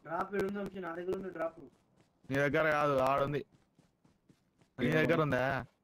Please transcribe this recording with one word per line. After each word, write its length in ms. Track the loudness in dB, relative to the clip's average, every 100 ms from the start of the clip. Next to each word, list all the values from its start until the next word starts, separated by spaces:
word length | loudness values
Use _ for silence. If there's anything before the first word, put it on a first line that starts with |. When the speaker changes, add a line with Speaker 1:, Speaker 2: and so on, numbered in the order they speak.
Speaker 1:
డ్రాప్ 320 | -4 -4 -2
ఈడ 80 | -2
ఉంది 160 | -2 -4
వంశీ, 220 | -6 -8
నా 140 | -8
దగ్గర 220 | -6 -4 -4
ఉంది 140 | -6
డ్రాప్. 300 | -6 -6 -6 -20 _ _ _ _ _ -4
Speaker 2:
నీ 60 | 0
దగ్గర 340 | 2 2 2
కాదు, 220 | 2 2
ఆడుంది. 520 | 4 4 2 0 -2 -6 _ _ _ _ _ _ _ _ _ _ _ _ -2
నీ 60 | 2
Speaker 3:
ఏమో. 80 |
Speaker 2:
దగ్గర 280 | 2 4 4
ఉందా? 420 | 4 2 0 -2 -6 _